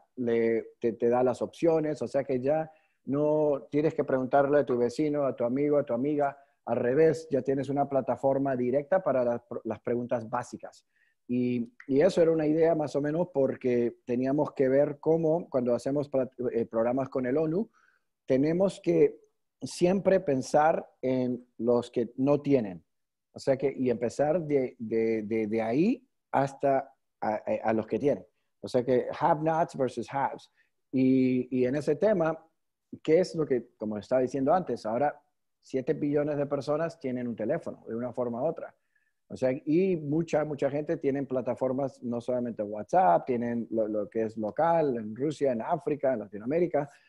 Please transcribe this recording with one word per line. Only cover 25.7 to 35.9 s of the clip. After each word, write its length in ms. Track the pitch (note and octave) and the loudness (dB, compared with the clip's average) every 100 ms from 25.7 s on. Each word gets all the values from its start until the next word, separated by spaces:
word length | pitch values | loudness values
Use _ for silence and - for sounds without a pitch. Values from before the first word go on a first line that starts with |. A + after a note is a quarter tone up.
| C3 G3+ C#4 _ _ - | 2 2 0 _ _ -2
hasta 640 | C3 C3+ - C#3 C3+ - _ _ - | 0 0 0 0 0 -2 _ _ -8
a, 120 | G#2+ | -6
a, 80 | G#2+ - A2 | -4 -4 -4
a 100 | A2 | 0
los 120 | A2 G#2 | -2 -2
que 140 | A2 | -2
tienen. 260 | C#3+ A#2 - _ _ _ | 0 -2 -6 _ _ _
O 60 | G#2 | -2
sea 160 | B2+ | -2
que 240 | B2 B2 A#2 - | 2 0 0 0
have-nots 560 | D#3+ D#3 D#3+ D#3+ E3+ - | 0 2 2 0 0 0
versus 320 | B2 B2 A2 | -2 -2 -6
haves. 400 | C#3 A#2 A#2 - _ _ _ _ | -4 -4 -6 -16 _ _ _ _
Y, 560 | C3 C3 C3 B2+ B2+ B2 | 2 4 4 4 0 -2
y 140 | B2+ B2 | 0 0
en 100 | D3 | 0
ese 200 | D3 C#3+ | -2 2
tema, 440 | G3+ F#3+ D#3+ D#3+ _ _ _ _ _ - | 2 2 0 -2 _ _ _ _ _ -10
¿qué 160 | - E3 | 2 4
es 160 | F3+ D#3+ | 4 -2
lo 100 | D3 | 0
que, 240 | B2 - - | 0 -2 -10
como 200 | G#2+ G#2 | -6 -6
estaba 240 | - C3 | 0 0
diciendo 320 | B2+ C#3 C3+ | 0 0 2
antes, 320 | F#3 D#3 A#2 G#2+ | 2 0 -6 -4
ahora 340 | A#2+ C#3+ - _ _ _ _ | 0 -2 -4 _ _ _ _
siete 320 | - C3 B2+ | -6 -6 -2